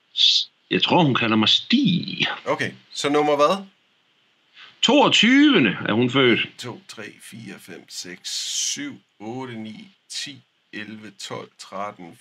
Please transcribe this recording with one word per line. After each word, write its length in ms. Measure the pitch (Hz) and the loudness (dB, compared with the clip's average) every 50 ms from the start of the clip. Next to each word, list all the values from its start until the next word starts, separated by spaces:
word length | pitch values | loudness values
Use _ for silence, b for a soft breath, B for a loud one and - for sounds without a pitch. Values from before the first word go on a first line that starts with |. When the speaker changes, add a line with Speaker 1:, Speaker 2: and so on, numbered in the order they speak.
| _ _ - | _ _ -2
Speaker 1:
S-, 360 | - - - - - - - _ _ _ _ | 2 2 4 4 2 0 -4 _ _ _ _
jeg 120 | 107 95 - | -2 0 2
tror, 200 | - - 175 175 | 4 4 4 4
hun 120 | 143 120 | 4 4
kalder 220 | - 120 110 110 | 2 0 2 2
mig 120 | 110 107 107 | 2 4 4
Stig. 760 | - - - - 233 269 285 196 - - - - - - - - - - - | 2 0 2 2 2 2 4 2 2 0 -2 -4 -4 -4 -4 -4 -4 -6 -6
Speaker 2:
Okay, 260 | 120 147 - 127 95 - - _ _ - | -6 -4 -4 -4 -6 -8 -12 _ _ -10
så 160 | - - 143 | -6 -2 0
nummer 280 | 143 147 151 147 147 | 2 2 2 2 2
hvad? 280 | 143 147 156 190 196 196 - _ _ _ _ _ _ _ _ _ _ _ _ _ _ _ _ B B B B B _ - | 4 4 2 2 0 -4 -10 _ _ _ _ _ _ _ _ _ _ _ _ _ _ _ _ B B B B B _ 0
Speaker 1:
Toogtyvende 960 | - 247 294 240 180 - - 196 226 254 277 294 302 269 190 135 98 78 - - - | 4 4 4 4 4 4 4 4 4 6 6 6 6 6 4 4 2 2 -2 -4 -2
er 40 | 104 | 0
hun 180 | 113 123 127 | 2 2 2
født. 380 | 123 139 135 123 110 - - - - - | 2 4 4 4 4 2 0 -4 -10 -12
Speaker 2:
To, 240 | - 123 107 98 - - | -14 -14 -14 -16 -18 -20
tre, 140 | - 113 104 104 - - | -18 -16 -16 -18 -18 -20
fire, 340 | - - - 120 117 95 87 80 | -20 -20 -18 -18 -16 -16 -18 -18
fem, 260 | - - 87 73 55 - | -18 -20 -20 -20 -20 -16
seks, 420 | - - - 90 90 - - - - - - | -16 -16 -14 -14 -16 -16 -12 -10 -10 -8 -8
syv, 540 | - - - - - - 143 143 143 123 - _ _ _ _ | -6 -6 -4 -4 -4 -6 -6 -8 -10 -12 -14 _ _ _ _
otte, 340 | 101 110 127 131 131 123 117 | -12 -10 -8 -8 -10 -10 -10
ni, 340 | 110 110 110 107 - - - _ _ _ _ | -12 -12 -12 -14 -16 -20 -20 _ _ _ _
ti, 320 | - - - 147 139 123 123 _ _ _ _ _ - | -12 -12 -10 -12 -14 -18 _ _ _ _ _ _ -14
elleve, 380 | 104 107 104 110 107 107 104 101 - | -14 -12 -12 -14 -16 -16 -20 -18 -18
tolv, 280 | - - 123 110 104 104 _ - | -14 -12 -12 -12 -12 -14 _ -20
tretten, 600 | - - 101 95 101 104 101 - 90 82 - - | -20 -14 -10 -10 -10 -10 -10 -14 -18 -20 -20 -20